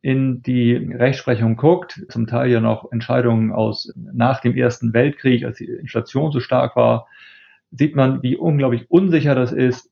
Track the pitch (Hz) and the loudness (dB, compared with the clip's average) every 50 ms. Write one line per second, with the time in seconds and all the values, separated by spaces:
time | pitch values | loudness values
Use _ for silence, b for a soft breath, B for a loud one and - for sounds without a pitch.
0 | - 135 131 135 135 131 127 120 120 127 127 123 120 117 123 123 - - 123 120 | -4 -2 0 0 0 0 -2 -4 -4 -2 0 2 2 2 2 0 -2 -6 -2 0
1 | 120 135 139 - - 135 127 107 113 110 113 113 143 156 180 180 - - - - | 0 0 0 -2 -2 -4 -2 0 0 0 0 2 2 2 2 2 0 -8 -16 -18
2 | - - - 117 117 107 117 120 127 127 120 113 113 113 110 - - - - 117 | -18 -10 -6 -6 -4 -2 -2 -2 0 2 2 2 2 0 0 -2 -6 -8 -8 -6
3 | 113 - 123 127 123 120 117 113 110 110 - 110 110 110 107 - - - - - | -4 -2 0 0 2 2 2 2 0 0 0 0 -2 -2 -2 -6 -10 -14 -16 -18
4 | 113 104 - 120 117 127 120 - - 120 120 127 123 120 117 - 120 113 110 117 | -16 -10 -2 0 0 0 0 0 -2 -2 0 2 0 0 -2 -2 -4 -2 2 2
5 | 131 151 147 - - 131 120 117 120 127 120 - - - 120 - 156 - - 120 | 2 2 0 -2 0 0 2 2 0 -4 -8 -10 -12 -12 -12 -12 -12 -6 -6 -6
6 | 120 - - 135 151 156 147 127 - - 127 127 127 123 - 123 117 117 117 120 | -6 -4 -4 -2 -2 -2 -2 -4 -2 -2 0 0 0 0 2 2 4 4 2 0
7 | B B B B B B B B B B B B B _ - 123 143 151 156 139 | B B B B B B B B B B B B B _ -2 -2 0 0 2 2
8 | 131 131 135 127 131 127 - - 170 170 151 139 135 127 120 120 - - - 175 | 2 2 0 0 -2 -2 -2 -2 0 0 0 2 2 0 0 -2 -2 2 2 2
9 | 196 185 165 156 135 147 135 131 127 120 - 135 127 127 123 - - _ | 4 4 2 2 2 2 2 2 0 -2 0 0 0 0 0 -2 -8 _